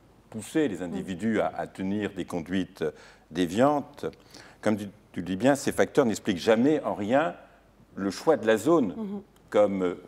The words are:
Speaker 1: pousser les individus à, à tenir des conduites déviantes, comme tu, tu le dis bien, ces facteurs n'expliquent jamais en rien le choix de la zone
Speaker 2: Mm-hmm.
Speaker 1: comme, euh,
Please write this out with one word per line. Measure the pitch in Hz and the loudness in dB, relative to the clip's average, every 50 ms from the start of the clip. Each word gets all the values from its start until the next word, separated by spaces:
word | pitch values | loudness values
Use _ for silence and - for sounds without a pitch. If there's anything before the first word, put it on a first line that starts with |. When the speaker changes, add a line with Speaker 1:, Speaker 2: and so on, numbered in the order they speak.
| _ _ _ _ _ _ | _ _ _ _ _ _
Speaker 1:
pousser | - 110 104 - - 160 151 123 | -14 -14 -14 -4 0 0 0 0
les | 95 80 | -2 -4
individus | 90 87 98 92 90 87 95 82 104 113 110 95 | -6 -6 -6 -8 -6 -6 -6 -4 -2 0 0 2
à, | 82 82 - | 0 0 -2
à | - 82 - | -6 -8 -8
tenir | - - 95 95 101 107 101 92 - | -8 -6 -4 -4 -2 -2 -4 -4 -4
des | - 82 | -8 -8
conduites | - - 87 78 80 92 98 90 - - - 82 76 - - - - - - _ _ | -6 -6 -8 -6 -4 -2 -4 -4 -4 -4 -4 -4 -4 -4 -8 -16 -20 -20 -20 _ _
déviantes, | 78 82 92 82 90 110 127 143 147 143 - - - - - 78 - - - - - - - - - _ | -2 -2 -2 0 2 2 4 4 2 0 -4 -8 -12 -10 -10 -10 -10 -12 -20 -20 -20 -20 -20 -20 -20 _
comme | - 107 110 101 | -2 -2 0 0
tu, | 104 98 - - _ _ | -4 -10 -12 -18 _ _
tu | - 92 | -12 -10
le | 87 87 | -6 -4
dis | 98 | -4
bien, | 95 113 135 143 | 0 2 2 2
ces | 139 - 113 | 2 0 -2
facteurs | 95 - 98 - - 151 139 | 0 2 0 2 4 2 2
n'expliquent | 113 101 - - - 98 82 | 4 0 -2 -2 -4 -4 0
jamais | - 120 110 110 123 147 156 - - | 4 4 4 4 4 2 2 2 0
en | 110 92 | -4 -4
rien | 92 104 101 123 139 160 175 175 - - - _ _ _ _ _ _ - _ - | -4 -2 0 2 2 2 0 -4 -8 -16 -20 _ _ _ _ _ _ -20 _ -12
le | 90 95 98 | -6 -6 -6
choix | 95 - - 160 160 110 | -6 -2 2 2 2 2
de | 107 110 | 4 2
la | 110 107 | 2 2
zone | 101 147 175 165 123 92 - 226 | 4 4 4 4 4 0 -2 -6
Speaker 2:
Mm-hmm. | 220 95 104 101 - - _ _ _ _ | -8 -8 -10 -12 -12 -16 _ _ _ _
Speaker 1:
comme, | - 107 104 98 98 95 92 | 2 4 4 4 2 0 0
euh, | 87 90 - - | -2 -2 -4 -10